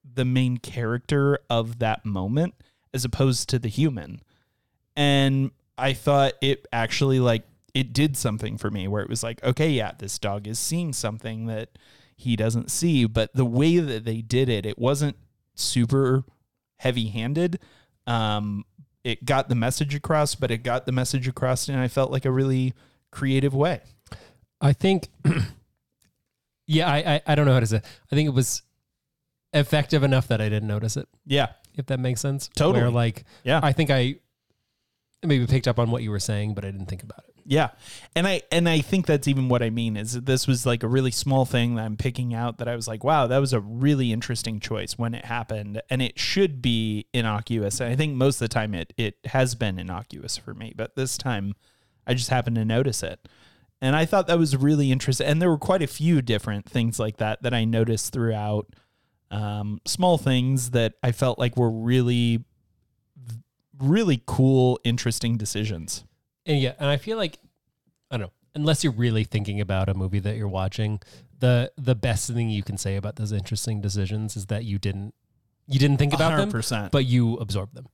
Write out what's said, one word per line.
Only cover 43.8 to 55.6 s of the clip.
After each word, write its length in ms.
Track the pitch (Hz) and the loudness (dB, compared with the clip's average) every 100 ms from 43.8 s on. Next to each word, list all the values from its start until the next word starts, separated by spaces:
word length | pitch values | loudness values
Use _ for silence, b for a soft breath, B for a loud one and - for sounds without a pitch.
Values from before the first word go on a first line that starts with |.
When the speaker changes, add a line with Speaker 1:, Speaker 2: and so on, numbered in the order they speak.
| 139 143 123 | 2 4 2
Speaker 1:
interesting 460 | 110 - 120 113 107 | 0 -4 -6 -4 -8
choice 400 | - 107 95 - | -6 -6 -6 -4
when 160 | 117 117 | -4 -6
it 100 | 117 | -8
happened." 560 | 117 113 107 104 104 - | -8 -6 -8 -6 -10 -4
And 100 | 131 | -2
it 180 | 123 - | -2 -2
should 420 | - 190 190 135 | -2 2 2 2
be 460 | 123 113 110 107 - | 0 0 0 -4 -2
innocuous. 680 | 127 113 104 - 113 101 - | -2 0 -2 -2 -2 -2 -2
And 100 | 120 | -2
I 40 | 127 | 0
think 180 | 156 131 | 0 2
most 200 | 135 135 | 2 2
of 60 | 117 | -2
the 60 | |
time 220 | 120 107 92 | -2 -2 -4
it, 180 | 82 - | -6 -4
it 200 | 110 - - | -4 -6 -4
has 300 | 131 127 120 | 0 0 0
been 240 | 110 92 | -4 -4
innocuous 580 | 90 90 - 76 - - | -8 -10 -12 -14 -10 -10
for 160 | - | -10
me, 200 | - 113 110 | -14 -14 -10
but 180 | 113 - | -8 -4
this 220 | 131 - | -4 -4
time 380 | 135 110 98 98 _ _ _ _ - | -4 -2 -4 -8 _ _ _ _ -2
I 80 | |
just 160 | 127 120 | -2 0
happened 260 | 127 120 117 | 0 0 0
to 80 | 110 | 2
notice 360 | 113 139 - | 2 0 -2
it. 260 | - - - b b b b _ | -6 -10 -20 b b b b _
And 140 | 131 147 | 0 2
I 100 | 165 | 4
thought 220 | 202 185 | 2 4
that 100 | 170 | 2
was 180 | 156 135 | 4 4
really 360 | 143 151 139 | 4 4 2
interesting. 340 | 131 - 127 139 | 2 0 0 2
And 160 | 151 | 2
there 80 | 180 | 2
were 80 | |
quite 240 | 156 | 2